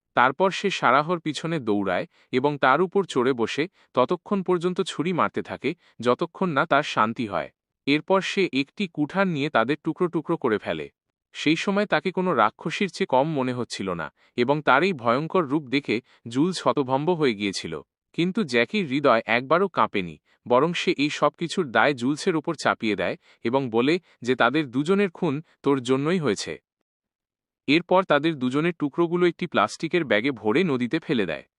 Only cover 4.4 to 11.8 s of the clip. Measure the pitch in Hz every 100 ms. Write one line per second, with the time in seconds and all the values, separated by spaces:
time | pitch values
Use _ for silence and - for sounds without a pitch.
4.4 | 185 180 175 180 185 - 156 170 104 -
5.4 | 90 95 127 175 _ _ 120 123 175 -
6.4 | 185 139 165 143 151 - 110 117 110 87
7.4 | 67 _ _ _ - 147 - 190 175 -
8.4 | 180 131 135 - 190 - 147 185 196 156
9.4 | 147 120 113 156 - 151 180 170 143 165
10.4 | 127 104 107 82 69 _ _ _ _ -
11.4 | 147 160 - 196